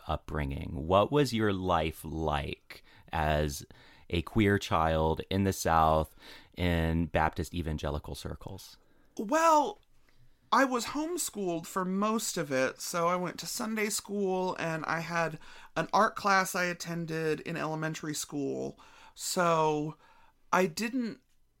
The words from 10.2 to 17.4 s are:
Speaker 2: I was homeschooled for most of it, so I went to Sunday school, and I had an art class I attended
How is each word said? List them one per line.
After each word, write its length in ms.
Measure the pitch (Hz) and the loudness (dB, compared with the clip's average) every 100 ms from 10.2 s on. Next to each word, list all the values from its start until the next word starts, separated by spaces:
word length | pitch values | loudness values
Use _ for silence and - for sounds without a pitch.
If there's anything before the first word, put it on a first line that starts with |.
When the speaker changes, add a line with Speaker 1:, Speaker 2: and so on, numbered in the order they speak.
| - _ - | -20 _ 0
Speaker 2:
I 140 | 233 | 4
was 220 | 269 247 - | 4 0 -2
homeschooled 800 | 285 320 349 - 208 180 165 170 | -4 -4 -4 -6 -4 -2 -2 -4
for 180 | 190 | -4
most 540 | 180 190 214 220 - 175 | 0 0 0 0 -2 -4
of 160 | 147 | -2
it, 260 | 131 131 - | 2 0 -2
so 300 | - 175 170 | -6 0 2
I 80 | 180 | 0
went 200 | 180 - | -2 -6
to 60 | 170 | -8
Sunday 440 | - 220 220 214 | -6 -4 -2 -2
school, 680 | 196 - 202 190 185 185 - | -4 -4 -2 0 0 0 -2
and 280 | 165 160 - | -4 -4 -2
I 160 | 160 | -4
had 380 | 165 170 160 156 - - - 165 | -2 -2 -2 -4 -16 -20 -8 -6
an 140 | 165 | 0
art 240 | 185 220 - | 4 4 2
class 400 | 208 190 185 185 | 2 2 2 0
I 80 | |
attended 800 | 180 170 170 170 160 160 160 151 | -2 -4 -6 -6 -4 -2 -2 -2